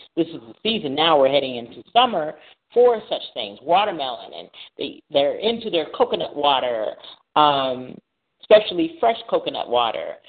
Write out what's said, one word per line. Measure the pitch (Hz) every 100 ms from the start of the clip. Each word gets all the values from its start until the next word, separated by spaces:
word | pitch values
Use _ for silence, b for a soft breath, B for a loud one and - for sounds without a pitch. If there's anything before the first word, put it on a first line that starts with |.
| B -
this | 165
is | 151
the | 113 -
season | 214 226 143
now, | 139 165 151
we're | 131
heading | 143 135 123
into | 117 - -
summer | 226 254 190 151 - B B _
for | 240 247 226 -
such | 139 -
things, | 135 104 101
watermelon, | 131 180 214 170 131 120 -
and | 80 87 B B -
they, | 147 - -
they're | 143 143 113
into | 214 226 220
their | 170 151 -
coconut | 247 165 -
water, | 143 147 135 123 113 107 - B B _ -
um, | 147 139 131 127 127 - _ _ _ _
especially | - 214 214 175 165 -
fresh | 170 170 -
coconut | 175 147 135 -
water, | 120 117 - 82 -